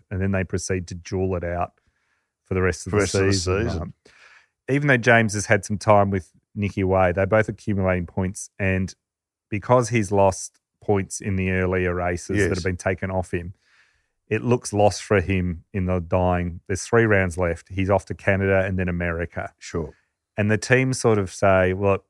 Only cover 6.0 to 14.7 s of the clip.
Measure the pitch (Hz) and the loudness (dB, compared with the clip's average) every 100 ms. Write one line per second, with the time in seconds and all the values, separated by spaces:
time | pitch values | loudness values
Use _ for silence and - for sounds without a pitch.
6 | 101 98 - _ _ 104 101 101 92 95 | 4 0 -6 _ _ -6 -4 -2 0 2
7 | 90 90 95 110 110 98 - 98 92 90 | 2 2 2 2 2 -4 -4 0 0 0
8 | 82 - 92 101 - - 98 95 92 - | -2 -4 -4 -6 -14 -4 -2 0 -2 -8
9 | _ _ _ _ _ 104 - 123 113 120 | _ _ _ _ _ -8 2 2 4 0
10 | 95 98 98 - - _ _ _ - 101 | 0 2 2 2 -8 _ _ _ -2 -2
11 | 92 - 107 95 92 92 90 92 90 87 | -2 -6 -4 -2 -2 0 0 0 -2 -2
12 | 87 87 - 101 87 90 92 90 98 95 | -4 -4 -4 0 0 0 -4 -4 -4 -4
13 | 95 92 90 87 85 - _ _ _ _ | -4 -6 -4 -8 -8 -14 _ _ _ _
14 | _ _ _ 110 123 123 - | _ _ _ -4 0 -2 0